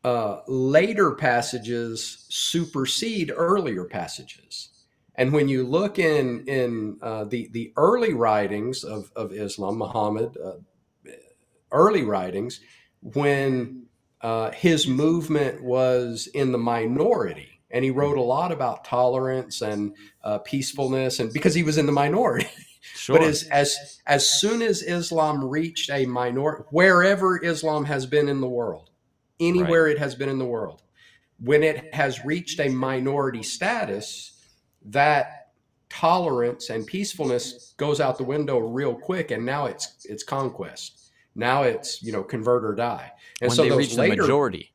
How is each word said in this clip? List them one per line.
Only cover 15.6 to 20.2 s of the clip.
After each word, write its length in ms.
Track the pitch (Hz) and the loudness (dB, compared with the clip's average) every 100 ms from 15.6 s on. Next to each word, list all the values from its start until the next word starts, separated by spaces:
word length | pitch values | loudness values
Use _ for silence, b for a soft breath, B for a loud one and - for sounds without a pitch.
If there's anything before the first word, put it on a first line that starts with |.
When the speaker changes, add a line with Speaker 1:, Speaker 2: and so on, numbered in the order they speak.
Speaker 1:
was 640 | 127 123 127 127 123 113 - | -2 2 4 2 0 -8 -8
in 180 | - 131 | -2 0
the 60 | 123 | 0
minority, 920 | 117 120 113 131 190 226 98 - - _ _ | 0 0 0 2 2 2 0 -6 -16 _ _
and 120 | 123 | -2
he 80 | 131 | 0
wrote 260 | 131 143 135 | 2 0 2
a 40 | |
lot 300 | 120 131 175 | 2 0 0
about 340 | 156 127 - - | -2 -4 -4 -4
tolerance 760 | 123 123 131 131 131 123 - | 2 2 2 0 -2 -4 -6
and, 340 | 107 104 104 B B B | -4 -4 -6 B B B